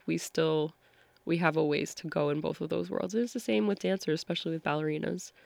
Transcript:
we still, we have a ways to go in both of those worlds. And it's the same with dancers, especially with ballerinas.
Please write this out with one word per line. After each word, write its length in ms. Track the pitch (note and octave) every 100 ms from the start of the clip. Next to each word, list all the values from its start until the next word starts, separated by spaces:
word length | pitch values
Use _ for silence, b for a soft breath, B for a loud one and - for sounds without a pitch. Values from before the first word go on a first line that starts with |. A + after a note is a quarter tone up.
| -
we 100 | E3
still, 580 | - - D#3+ D#3 D3+ - _ _ _ _ -
we 100 | E3
have 180 | E3+ D#3
a 80 |
ways 300 | D3+ D3 - -
to 100 | D#3+
go 220 | E3 D3
in 100 | D3
both 200 | D#3+ D3+
of 80 | D#3+
those 180 | E3 F3
worlds. 240 | F#3+ F#3
And 80 | G#3+
it's 80 | A#3+
the 60 | B3
same 260 | - A3 G#3+
with 140 | G3
dancers, 400 | F#3 F#3+ - D#3+
especially 320 | - F3 E3+
with 100 | D#3+
ballerinas. 680 | D#3+ D3+ D#3 D3+ - F3+ - -